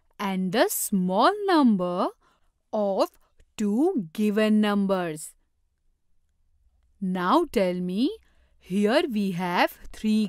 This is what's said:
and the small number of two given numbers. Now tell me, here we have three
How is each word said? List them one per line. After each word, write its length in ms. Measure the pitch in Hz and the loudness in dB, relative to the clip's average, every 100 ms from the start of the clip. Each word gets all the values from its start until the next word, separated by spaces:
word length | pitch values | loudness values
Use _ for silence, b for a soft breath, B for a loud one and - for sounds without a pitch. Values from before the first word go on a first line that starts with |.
| b - | b -8
and 340 | 202 190 185 | -4 -2 -2
the 160 | 214 392 | 0 0
small 640 | - - 196 180 190 302 415 392 | 0 -2 -2 0 4 2 2 2
number 640 | 330 254 196 175 175 302 - _ _ _ _ _ | 4 4 4 0 -2 -4 -6 _ _ _ _ _
of 380 | 220 202 190 339 - _ _ _ - | -2 -2 0 -2 -4 _ _ _ -6
two 520 | 202 220 339 330 160 | -2 2 0 0 -4
given 480 | - 214 208 214 214 | -2 0 2 2 2
numbers. 720 | 214 202 196 190 170 156 - - _ _ _ _ _ _ _ _ _ _ _ _ _ _ _ _ | 2 0 0 -2 -4 -8 -14 -20 _ _ _ _ _ _ _ _ _ _ _ _ _ _ _ _
Now 460 | 185 185 180 285 311 | -6 -2 2 2 2
tell 220 | 220 185 | 0 0
me, 420 | 180 180 190 294 453 _ _ _ _ | -2 -4 -2 -2 -4 _ _ _ _
here 460 | - 196 202 285 339 | -6 -2 2 2 0
we 200 | 214 196 | -2 -2
have 480 | 175 180 180 311 - - | -2 -2 0 0 -2 -18
three 380 | - 220 214 | -6 0 0